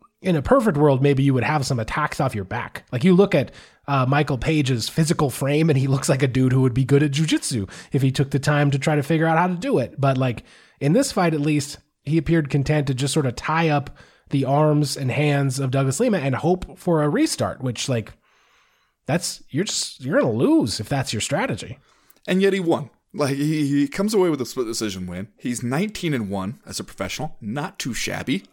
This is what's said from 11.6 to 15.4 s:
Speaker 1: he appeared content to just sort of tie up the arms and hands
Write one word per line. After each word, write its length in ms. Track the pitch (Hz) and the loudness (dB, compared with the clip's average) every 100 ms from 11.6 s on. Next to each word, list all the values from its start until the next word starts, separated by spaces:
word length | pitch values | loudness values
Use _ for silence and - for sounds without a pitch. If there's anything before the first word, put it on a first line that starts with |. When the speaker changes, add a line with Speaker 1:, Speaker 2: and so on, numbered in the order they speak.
| 139 - _ _ | -2 -12 _ _
Speaker 1:
he 140 | - 160 | -2 -2
appeared 320 | 151 165 143 | 2 0 2
content 380 | 147 135 151 139 | 0 2 0 0
to 60 | |
just 200 | 127 139 | -2 -2
sort 140 | 160 135 | 0 -2
of 100 | 117 | -4
tie 320 | - 160 165 | -4 0 2
up 260 | 147 139 - - _ _ | 0 -2 -14 -20 _ _
the 120 | 143 | -2
arms 540 | 127 139 156 147 147 - | 0 2 4 2 0 -2
and 140 | 131 | -4
hands 480 | 117 151 143 | 0 0 2